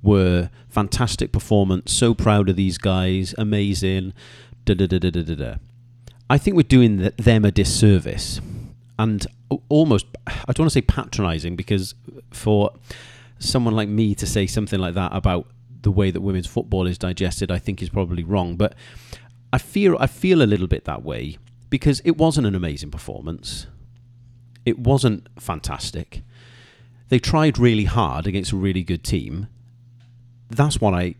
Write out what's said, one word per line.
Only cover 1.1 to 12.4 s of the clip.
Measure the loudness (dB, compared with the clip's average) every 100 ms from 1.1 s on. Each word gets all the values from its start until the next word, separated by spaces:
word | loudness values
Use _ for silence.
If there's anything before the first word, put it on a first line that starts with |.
| -2 -2
performance, | -2 2 2 2 0 -2
so | 0 2
proud | 2 2 4 2
of | 2
these | 0 0
guys, | -2 0 0 -2 -4 -4
amazing, | -2 0 0 0 0 -2 -4 -12 -20 -20 -20 -8 -2
da, |
da, | 2 2
da, | 2
da, | 0
da, | -2
da, | -4
da. | -6 -6 -10 -14 -20 -20 -20 -20 -20 0
I | 2
think | 4 2
we're |
doing | 6 6 6 4
th-, | -2 2
them | 4 4
a | 4
disservice. | 2 0 4 6 6 2 -8 -8 -10 -10 -14 -14 -20 -20 -4
And | -2 0 -4 -10 -8
a-, | -8 2
almost, | 4 6 4 0 -14 -12
I | -12 -6
don't | 0
wanna | 2
say | 2
patronising, | 2 0 0 -2 -2 -2 -4
because | -8 -2 -2 -2 -10 -20 -20 -20
for | -8